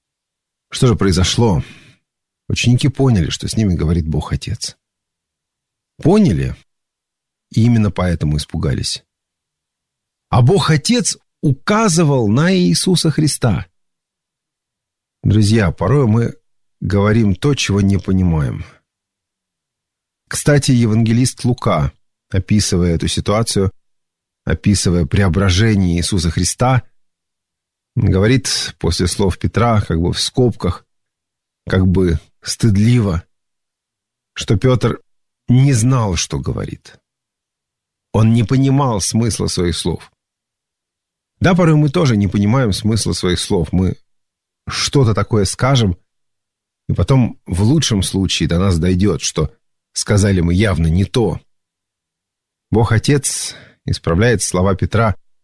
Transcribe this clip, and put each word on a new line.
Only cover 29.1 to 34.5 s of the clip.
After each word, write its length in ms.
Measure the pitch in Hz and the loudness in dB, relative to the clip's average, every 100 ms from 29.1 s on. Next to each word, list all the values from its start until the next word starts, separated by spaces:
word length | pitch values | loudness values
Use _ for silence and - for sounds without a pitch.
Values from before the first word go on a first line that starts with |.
| - 98 - | -2 -2 -2
Петра, 420 | - 101 120 107 | -4 -2 0 0
как 200 | - 82 | 0 -2
бы 120 | 85 | -2
в 80 | - | -4
скобках, 680 | - - 123 - 90 - _ _ _ _ _ _ _ _ - | -4 0 0 0 -6 -6 _ _ _ _ _ _ _ _ -4
как 220 | 95 92 | 0 2
бы 320 | 90 92 82 - _ | 2 0 -2 -6 _
стыдливо, 840 | - - 117 98 110 123 101 87 - _ _ _ _ _ _ _ _ _ _ | -12 -2 0 2 2 2 0 -4 -8 _ _ _ _ _ _ _ _ _ _
что 220 | - - | -10 -4